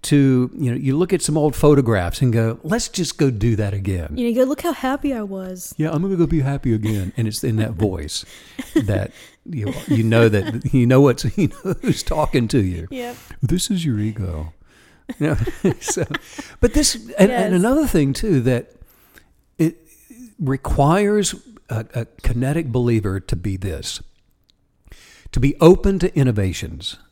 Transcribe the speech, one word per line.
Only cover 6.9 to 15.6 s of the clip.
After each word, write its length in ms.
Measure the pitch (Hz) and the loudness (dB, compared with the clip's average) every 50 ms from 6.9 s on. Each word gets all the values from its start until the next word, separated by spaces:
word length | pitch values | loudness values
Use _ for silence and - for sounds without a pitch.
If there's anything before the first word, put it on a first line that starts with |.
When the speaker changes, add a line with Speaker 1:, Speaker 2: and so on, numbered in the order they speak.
| 110 101 92 92 - | -2 -2 -4 -6 -4
Speaker 1:
And 100 | - 113 | -4 -4
it's 160 | 107 104 - | -4 -4 -4
in 140 | - 131 110 | -4 -2 0
that 160 | 110 110 110 | 0 -2 -2
Speaker 2:
<laughs> 160 | 113 80 110 101 | -2 -2 -2 -2
Speaker 1:
voice 360 | 92 85 76 - - - - - - - - - - - 262 - - | -2 -4 -8 -8 -10 -10 -12 -12 -20 -20 -20 -20 -14 -14 -14 -2 -2
that 380 | 330 113 98 104 98 95 - - - - - _ _ _ | -2 0 0 -2 -2 -2 -6 -10 -18 -20 -20 _ _ _
you, 260 | - 175 127 104 - - - - - | -12 -8 -6 -6 -6 -6 -8 -4 -2
you 140 | 143 113 | 0 2
know 260 | 110 113 113 113 117 113 | 2 4 6 6 6 6
that, 420 | 104 101 92 - - 113 - 131 - | 6 2 0 0 -4 -4 -4 0 2
you 120 | 131 120 | 2 4
know 140 | 120 127 131 | 6 6 6
what's, 220 | 143 139 120 - - | 6 6 4 2 -2
<laughs> 120 | 123 - - | -4 -2 0
you 100 | 185 - | -2 -2
know 260 | - - - 190 - - | -2 -4 -6 -6 -6 -4
who's 220 | - 247 - - | -2 -2 -2 -2
talking 460 | - - - 156 151 - - 139 117 110 | -2 -4 -2 -2 -2 0 0 0 0 2
to 120 | - 135 | 2 0
you. 240 | 98 92 90 85 82 - | 0 0 -2 -6 -8 -10
Speaker 2:
Yep. 260 | - 254 240 240 247 - - - - - | -10 -10 -10 -12 -14 -16 -18 -20 -8 -6
Speaker 1:
This 280 | - - 165 185 - - | -2 -2 0 -2 -2 -2
is 140 | 208 180 165 | -4 -2 -2
your 140 | 151 117 104 | -2 -2 -2
ego. 540 | 104 110 107 104 98 90 82 78 78 80 - _ - _ _ _ _ _ _ _ _ - 254 - | -2 -4 -4 -6 -8 -6 -6 -8 -10 -12 -14 _ -20 _ _ _ _ _ _ _ _ -16 -8 -4
You 100 | 151 156 | -2 -2
know, 440 | 151 - - - - - | 0 0 -2 -4 -6 -2